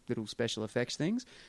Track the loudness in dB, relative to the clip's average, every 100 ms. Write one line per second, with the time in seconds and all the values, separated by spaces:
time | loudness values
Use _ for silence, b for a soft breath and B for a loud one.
0 | -4 -2 -2 0 0 2 0 2 2 2
1 | 2 0 -2 b